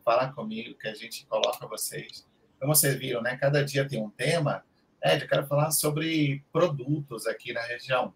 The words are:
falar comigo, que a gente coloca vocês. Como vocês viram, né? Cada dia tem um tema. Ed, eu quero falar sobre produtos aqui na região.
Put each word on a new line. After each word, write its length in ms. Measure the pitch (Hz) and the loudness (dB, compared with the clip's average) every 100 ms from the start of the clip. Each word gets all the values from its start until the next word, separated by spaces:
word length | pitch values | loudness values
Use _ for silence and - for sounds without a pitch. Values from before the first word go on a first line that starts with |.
falar 280 | - 120 139 | 4 4 2
comigo, 440 | 139 107 110 113 - | -4 -8 -8 -10 -8
que 120 | 110 | -10
a 60 | |
gente 300 | 107 113 - - | -8 -12 -12 -4
coloca 400 | 110 120 - - | 0 0 -2 -8
vocês. 600 | 110 - - - - _ _ _ _ | -8 -6 -8 -12 -18 _ _ _ _
Como 140 | 139 | 2
vocês 220 | 151 147 127 | 4 4 0
viram, 260 | 131 117 | -2 -2
né? 140 | 117 123 | -2 0
Cada 280 | 139 147 | 2 2
dia 240 | 139 135 139 | 2 0 -2
tem 140 | 113 | -4
um 80 | 107 | -6
tema. 540 | - 131 165 139 98 _ _ _ _ | -2 0 2 0 -2 _ _ _ _
Ed, 200 | 143 156 | 2 2
eu 60 | - | 2
quero 180 | 139 - | 0 2
falar 240 | 143 156 | 2 4
sobre 720 | 156 156 147 160 160 143 139 _ | 2 2 0 0 2 2 0 _
produtos 760 | 165 175 143 123 151 - 110 113 | 2 2 2 -2 -2 -2 -4 -4
aqui 260 | 110 120 | -4 -6
na 100 | 117 | -6
região. 500 | 117 120 - 127 107 | -6 -8 0 0 0